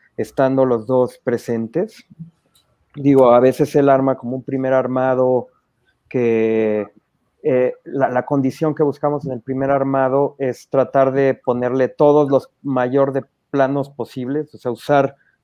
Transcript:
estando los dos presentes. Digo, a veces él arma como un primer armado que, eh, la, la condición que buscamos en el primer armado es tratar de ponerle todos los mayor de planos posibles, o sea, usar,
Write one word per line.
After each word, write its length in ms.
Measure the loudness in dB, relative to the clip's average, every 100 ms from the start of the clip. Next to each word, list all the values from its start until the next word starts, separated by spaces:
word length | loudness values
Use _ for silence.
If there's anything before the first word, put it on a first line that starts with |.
| _ -10
estando 480 | -8 -2 0 2 2
los 200 | 0 0
dos 340 | 0 0 -4
presentes. 800 | -6 -4 -4 -6 -4 -6 -6 -10 -20 -20 -20 _ _ _ _ _ _ -4
Digo, 360 | 2 6 6
a 80 | 6
veces 360 | 4 2 0 2
él 140 | 2
arma 260 | 2 2 -2
como 180 | -6 -10
un 80 |
primer 300 | -8 -6 -2
armado 720 | 0 0 -2 -2 0 0 0 -4 _ _ _ _ _ _
que, 800 | -2 0 0 0 0 0 -2 -6 _ _ _ _ _
eh, 320 | -2 0 0 -4
la, 260 | -10 -4 -2
la 160 | -2 -2
condición 500 | -2 -2 -2 -4 -2
que 80 |
buscamos 420 | -2 -2 -4 -4 -6
en 60 |
el 100 | -10
primer 300 | -8 -6 -2
armado 640 | 0 0 0 0 0 -2 -2
es 320 | -6 -6 -4
tratar 420 | -2 0 2 2
de 220 | 2 0
ponerle 560 | 0 -2 -2 -2 0 -2
todos 400 | 2 4 4 2
los 220 | 0 -2 _
mayor 500 | -6 -2 0 0 0
de 140 | -2 -8 _ _
planos 400 | -2 0 -2 -6
posibles, 640 | -8 -12 -10 -8 -6 -8
o 40 | -10
sea, 140 | -8
usar, 440 | -6 0 2 0 -4 _ _